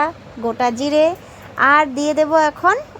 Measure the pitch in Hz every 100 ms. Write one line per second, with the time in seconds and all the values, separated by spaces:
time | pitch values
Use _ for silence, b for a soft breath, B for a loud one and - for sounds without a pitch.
0 | 302 339 - - 233 226 247 233 285 302
1 | 311 359 B B B - 262 294 302 254
2 | 294 302 302 320 311 294 - 440 605 -